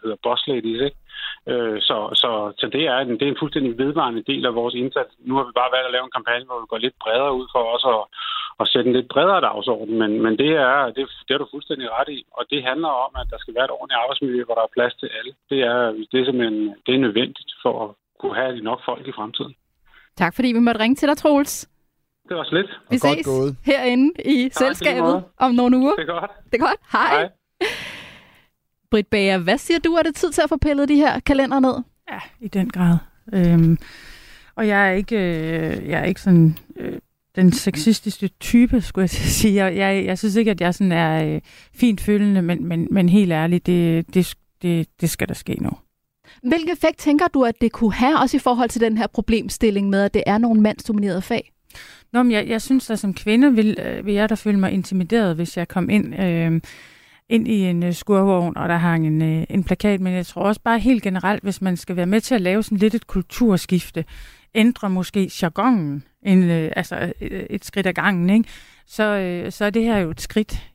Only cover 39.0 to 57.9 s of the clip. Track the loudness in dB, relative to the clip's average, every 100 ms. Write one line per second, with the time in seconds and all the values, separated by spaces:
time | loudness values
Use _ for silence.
39 | -2 0 -2 2 2 2 0 0 0 0
40 | -2 -2 0 2 2 2 0 0 2 2
41 | 2 0 -2 -4 -8 -18 _ 0 2 2
42 | 0 2 2 2 2 -2 -2 -2 0 2
43 | 4 6 4 2 2 0 2 2 2 0
44 | 0 0 0 -4 _ _ -2 -2 -4 _
45 | -4 -2 -6 -6 -8 -6 -6 -8 _ _
46 | _ _ _ _ -2 0 0 0 0 0
47 | 2 2 2 2 0 2 -2 0 0 2
48 | 2 4 2 2 2 2 0 0 0 0
49 | -2 -2 0 0 -2 0 0 2 0 2
50 | 2 0 0 2 4 4 4 2 -4 -2
51 | -2 -2 -2 -4 -6 _ _ -20 -20 -20
52 | _ 2 2 2 0 -2 0 0 0 -4
53 | -4 -4 2 4 6 6 4 0 -4 -6
54 | -2 0 0 0 0 2 2 0 -2 -2
55 | 0 2 2 0 -4 -4 -4 -4 0 2
56 | 0 -2 -2 0 0 0 -2 -12 -20 -20
57 | _ _ -2 0 2 0 0 0 -2